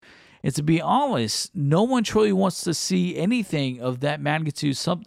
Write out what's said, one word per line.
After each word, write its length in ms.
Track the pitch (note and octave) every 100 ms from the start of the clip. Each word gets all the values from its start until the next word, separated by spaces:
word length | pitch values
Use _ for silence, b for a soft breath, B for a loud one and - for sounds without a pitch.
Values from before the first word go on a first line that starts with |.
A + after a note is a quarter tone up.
| B B B B
And 120 | -
to 80 | C3+
be 180 | D3 E3
honest, 720 | D3 A#3 C#4+ F#3 A2 - -
no 280 | - C#3 D#3+
one 200 | A#3 B3+
truly 300 | A3 G#3+ G#3+
wants 300 | F#3+ F#3+ -
to 100 | -
see 440 | D#3+ - F#3 F3+ D3
anything 640 | E3+ B3 G#3 D#3 C3+ B2+
of 220 | B2 B2+
that 220 | C#3+ D3
magnitude, 540 | C#3+ D3+ D#3 - D3 C3+
some, 280 | - F3